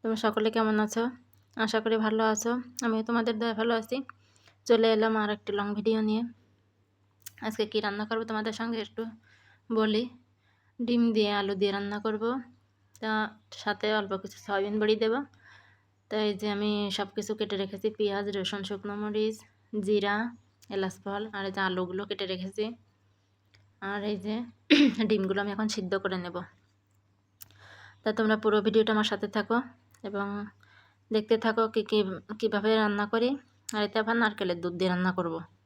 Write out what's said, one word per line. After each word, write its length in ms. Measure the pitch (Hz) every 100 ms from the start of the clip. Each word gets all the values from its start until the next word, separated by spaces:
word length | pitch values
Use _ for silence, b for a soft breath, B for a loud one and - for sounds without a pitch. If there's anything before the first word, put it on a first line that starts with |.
তোমরা 140 | 226 220
সকলে 300 | 220 214 220
কেমন 260 | 226 220 214
আছো? 220 | 214 226 233 247 _ _ _ -
আশা 220 | 220 220
করি 160 | 220 220
ভালো 240 | 220 220
আছো। 280 | 220 214 220 247 247 -
আমিও 200 | 240 220
তোমাদের 300 | 220 233 226 220
দয়ায় 200 | 233 214
ভালো 160 | 226
আছি। 220 | 226 220 254 269 B B B B B -
চলে 220 | 226 226
এলাম 260 | 220 220 220
আর 140 | 208
একটি 200 | 208 -
লং 140 | 202 202
ভিডিও 240 | 208 214 220
নিয়ে। 220 | 214 214 240 - _ _ _ _ _ _ _ _ - -
আজকে 240 | 220 220 214
কি 120 | 214
রান্না 240 | 208 202 214
করবো 180 | 226
তোমাদের 300 | 226 220 214
সঙ্গে 240 | 214 226 226
একটু 220 | 202 - 226 220 b b b b _
বলি। 340 | 226 214 214 247 - _ _ _ _ _ _
ডিম 220 | 240 240 233
দিয়ে 180 | 220 208
আলু 220 | 202 196 196
দিয়ে 160 | 202
রান্না 260 | 196 202 208
করব। 240 | 220 214 226 262 - - _ _ _ -
তা 140 | 220 220 214 - _ -
সাথে 300 | - 202 214
অল্প 180 | 214 202 220
কিছু 160 | 196 -
সয়াবিন 340 | - 202 202 214
বড়ি 180 | 214 220
দেব। 180 | 220 247 285 b b b b b b _ _
তো 40 | 214
এই 140 | 214
যে 120 | 196 208
আমি 200 | 202 214 208 202
সব 160 | 190 196
কিছু 180 | - 208 214
কেটে 200 | 208 202
রেখেছি, 320 | 196 196 214
পেঁয়াজ, 360 | 214 208 196 202
রসুন, 300 | 202 185 202
শুকনো 320 | 196 202 202 202
মরিচ, 400 | 208 208 214 220 - _ _
জিরা, 440 | 214 196 208 202 208 240 240 _ _ -
এলাচ 240 | 196 190 190
ফল, 240 | 202 202 220
আর 120 | 208 196
এই 60 |
যে 60 | 196
আলুগুলো 420 | 190 185 180 185 202
কেটে 200 | 202 190
রেখেছি। 380 | 185 190 190 214 240 _ _ _ _ _ _ _ _ _ _
আর 180 | 196 202
এই 120 | 208 208
যে 160 | 202 220 240 - _
<clears throat> 380 | 294 285 220 214
ডিমগুলো 300 | 208 190 190
আমি 100 | 202
এখন 160 | 202 214
সিদ্ধ 260 | 214 185 196
করে 200 | 190 185
নেব। 180 | 175 180 180 _ _ _ _ _ _ _ _ _ - B B B B B
তা 140 | 214
তোমরা 220 | 214 220 214
পুরো 200 | 214 208
ভিডিওটা 300 | 208 214 220
আমার 160 | 214 208
সাথে 180 | 202 202
থাকো 300 | 220 214 233 247 - _ _
এবং 220 | 208 202 202 202 208 _ b b b b _
দেখতে 240 | 220 214 226
থাকো 240 | 226 220 220
কি, 140 | 220
কি, 140 | 214 214 190 185 - 214
কিভাবে 320 | 220 208 214 220
রান্না 280 | 208 202 208
করি। 240 | 226 240 277 - _ -
আর 140 | 214
এতে 140 | 208 220
আবার 180 | 220 233
নারকেলের 420 | 220 208 190 175
দুধ 140 | 175 175
দিয়ে 140 | 185
রান্না 180 | 180 185
করব। 220 | 180 170 165 165 _